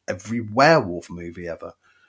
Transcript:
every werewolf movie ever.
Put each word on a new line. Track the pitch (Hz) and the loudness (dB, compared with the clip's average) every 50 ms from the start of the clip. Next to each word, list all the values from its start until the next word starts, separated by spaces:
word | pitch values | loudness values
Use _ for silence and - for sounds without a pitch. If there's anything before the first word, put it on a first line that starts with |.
| _ | _
every | - 101 92 101 107 117 120 | -8 -8 -8 -6 -6 -6 -6
werewolf | 110 107 104 127 139 160 165 147 110 87 87 85 - - | -6 -2 2 4 6 6 6 6 4 0 -6 -8 -10 -10
movie | 87 87 85 85 85 90 87 | -12 -12 -12 -12 -12 -10 -10
ever. | 85 80 - 85 85 - _ _ _ _ _ _ | -10 -10 -10 -12 -16 -18 _ _ _ _ _ _